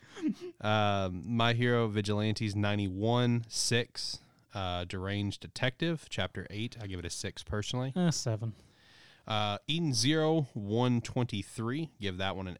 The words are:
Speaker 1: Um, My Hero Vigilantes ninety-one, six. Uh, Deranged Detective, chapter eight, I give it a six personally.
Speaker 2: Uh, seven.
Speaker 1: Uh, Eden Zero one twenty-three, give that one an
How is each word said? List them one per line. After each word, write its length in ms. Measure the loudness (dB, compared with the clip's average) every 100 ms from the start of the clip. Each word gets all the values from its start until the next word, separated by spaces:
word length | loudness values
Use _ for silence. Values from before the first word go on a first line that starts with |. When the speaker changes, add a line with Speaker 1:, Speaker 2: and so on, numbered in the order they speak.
| -20 -6 -4 -4 -8 -6
Speaker 1:
Um, 600 | 0 2 4 2 0 -4 -2
My 260 | 2 4
Hero 340 | 4 4 4 2
Vigilantes 680 | 0 0 0 0 0 0 0
ninety-one, 880 | 2 2 0 0 2 4 4 2 -2
six. 680 | -2 0 0 0 -6 -8 -8 -14 _ _
Uh, 320 | -6 -4 -4 -4
Deranged 560 | -4 -4 -2 -2 -4
Detective, 640 | -10 -2 -2 0 -2 -4 -6
chapter 380 | -4 -4 -6 -10
eight, 280 | -6 -8 -8
I 60 | -8
give 100 | -8
it 60 | -6
a 40 |
six 340 | -6 -8 -8
personally. 480 | -6 -4 -2 -2 -2 2
Speaker 2:
Uh, 160 | 2
seven. 420 | 2 0 -2 -4 -8 -14 _ -20 -20 -20 -16 -4
Speaker 1:
Uh, 300 | 0 0 -2 -2
Eden 260 | 0 2
Zero 540 | 2 4 4 4 4 2
one 480 | -2 0 4 4 4
twenty-three, 880 | 2 0 0 -2 -4 -4 -4 -4 -6 -6
give 180 | -4 -2
that 200 | -2 -2
one 100 | -6
an 100 | -8